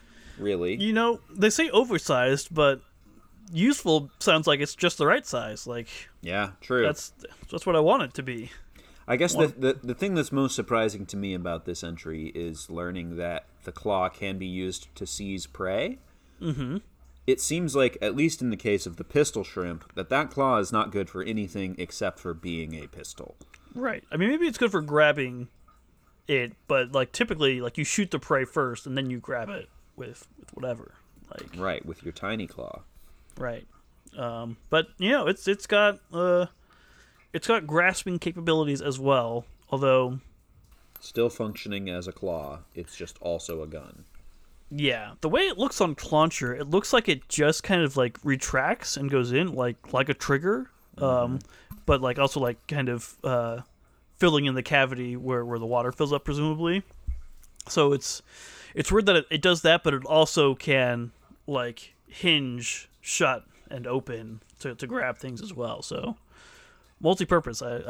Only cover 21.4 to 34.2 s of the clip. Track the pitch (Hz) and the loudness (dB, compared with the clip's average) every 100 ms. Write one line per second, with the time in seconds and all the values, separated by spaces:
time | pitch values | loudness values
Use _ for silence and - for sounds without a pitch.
21.4 | 98 104 95 90 87 - 98 - 90 82 | -4 -4 -6 -6 -8 -4 -6 -4 -8 -8
22.4 | 87 82 78 80 71 - - - - - | -6 -6 -6 -10 -14 -16 -16 -16 -16 -18
23.4 | - - - 240 254 - - 165 208 320 | -20 -20 -16 -8 -6 -6 -6 0 2 2
24.4 | 339 - 240 190 151 147 151 139 127 123 | 0 0 0 0 0 4 4 4 -2 -6
25.4 | 123 - _ _ _ _ _ _ - 139 | -12 -16 _ _ _ _ _ _ 0 0
26.4 | 120 - - 139 123 135 127 - 226 156 | 0 -6 -2 0 2 0 0 0 -2 2
27.4 | 139 127 120 - 143 - 190 139 - 139 | 2 2 -2 -4 -2 0 0 -2 0 0
28.4 | 127 160 127 117 139 135 131 123 - 123 | 0 0 -2 -4 -6 -4 -4 -6 -6 -6
29.4 | 107 92 - - - - 120 120 - - | -6 -10 -14 -20 -20 -14 -14 -16 -20 -20
30.4 | - - 127 113 - - _ - - - | -20 -10 -8 -8 -10 -20 _ -20 -20 -18
31.4 | - 87 95 78 80 78 80 - 98 110 | -14 -6 -6 -6 -8 -12 -12 -8 -6 -6
32.4 | 87 - 60 - - - - - - - | -8 -10 -12 -14 -18 -20 -20 -20 -20 -10
33.4 | 123 113 - _ _ _ - - | -10 -10 -14 _ _ _ -18 -10